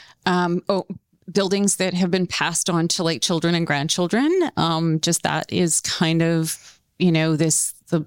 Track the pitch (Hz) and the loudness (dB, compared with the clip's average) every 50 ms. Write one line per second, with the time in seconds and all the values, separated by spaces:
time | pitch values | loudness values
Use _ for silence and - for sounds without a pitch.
0 | - - - _ - 185 180 180 180 175 175 180 - - 202 185 - - 196 - | -20 -20 -14 _ -2 0 0 0 0 0 -2 -4 -2 -2 -4 -4 -4 -8 -12 -16
1 | _ _ _ _ - 185 160 202 196 175 196 202 202 196 - - 185 185 180 180 | _ _ _ _ -10 -4 -2 0 0 0 0 2 2 0 0 0 -2 -2 0 0
2 | 190 170 190 185 180 - - - 180 170 170 - - 196 175 165 165 170 - - | 0 2 2 0 0 -2 -2 -2 -2 -2 -2 -2 -2 0 0 0 0 0 0 0
3 | 170 165 160 160 - - 175 160 160 170 175 165 170 - 151 143 143 160 - 185 | 0 -2 -2 -2 -2 -2 0 0 0 2 0 0 0 0 -2 -2 -2 -2 -2 0
4 | 175 170 202 233 277 320 370 381 330 - - - 160 165 165 160 165 165 160 160 | 0 0 2 2 2 2 2 2 0 0 0 -2 0 0 0 0 0 0 0 0
5 | - 170 165 - - 156 151 156 - - - 175 175 160 156 - - - - - | 0 0 -2 0 -2 -2 -2 -4 -4 -4 -2 0 0 0 0 -2 -4 -4 -2 0
6 | 175 160 165 165 165 165 170 165 160 160 - - - - - _ _ _ _ - | 0 2 2 2 2 2 2 0 -2 -2 -6 -10 -14 -20 -20 _ _ _ _ 0
7 | 185 175 160 156 160 160 160 143 165 160 156 - - - - - _ - 175 156 | 2 2 4 4 2 2 2 2 2 2 2 0 -2 -4 -8 -12 _ -2 -2 -2
8 | 151 | -2